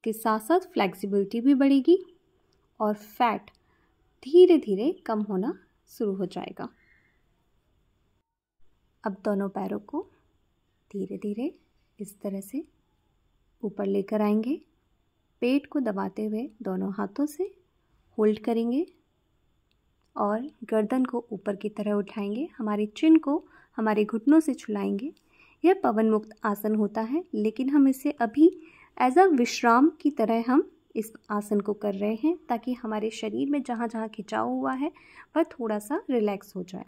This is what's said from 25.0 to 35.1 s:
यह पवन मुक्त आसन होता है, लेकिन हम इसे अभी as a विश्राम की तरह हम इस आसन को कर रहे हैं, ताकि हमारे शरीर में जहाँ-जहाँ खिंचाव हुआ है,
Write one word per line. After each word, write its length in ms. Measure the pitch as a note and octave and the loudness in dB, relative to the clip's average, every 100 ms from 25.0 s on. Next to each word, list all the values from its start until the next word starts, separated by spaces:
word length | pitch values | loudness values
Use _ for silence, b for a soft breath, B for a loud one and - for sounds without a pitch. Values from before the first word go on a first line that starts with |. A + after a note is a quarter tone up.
| C4+ - b b b b | -8 -14 b b b b
यह 160 | D#4+ F#4 | 2 2
पवन 260 | B3+ A3 A3 | 2 2 2
मुक्त 200 | G#3+ G#3+ - | 2 -2 -8
आसन 300 | A3 G3+ G#3 | -4 -2 -2
होता 260 | G#3+ G3+ G#3+ | 0 0 -2
है, 240 | A3 D4 F#4 | -4 -4 -4
लेकिन 360 | G#3+ G#3+ A3 C4 | -2 -2 -2 2
हम 180 | D4 C4+ | 4 4
इसे 220 | C4 C#4+ | 4 -4
अभी 560 | - A#3 C4+ D#4+ B B B B - | -2 -4 6 6 B B B B 0
as 120 | B3+ C4+ | 2 6
a 220 | F#4+ C#4+ | 6 6
विश्राम 520 | A#3+ - B3 A#3 D4+ | 2 2 4 6 4
की 200 | - D4 | 2 -4
तरह 340 | C#4+ A3 A3+ A#3 | 0 0 0 2
हम 280 | C4 F#4 _ _ - | 2 2 _ _ -8
इस 160 | G#3+ - _ | -8 -12 _
आसन 300 | G#3 G#3 G#3 | -6 -2 -2
को 140 | G3+ | -2
कर 200 | G3+ G#3 | -4 -4
रहे 200 | F#3+ G#3 | -2 -4
हैं, 220 | A3 D4+ F4 - | 0 0 -2 -4
ताकि 240 | A#3 B3+ | -6 -4
हमारे 380 | B3 A3 G#3+ G#3+ | -6 -6 -4 -4
शरीर 400 | A3 A3 G#3+ C#4 | -6 -6 -4 -2
में 120 | C#4+ | -2
जहाँ-जहाँ 460 | B3+ A3+ A#3 A3+ A3 | -4 -4 -4 -6 -8
खिंचाव 400 | G#3+ F#3+ A3 A#3 | -10 -6 -4 -2
हुआ 240 | B3+ C4 | -2 -4
है, 200 | C4 D4 B B | -4 -6 B B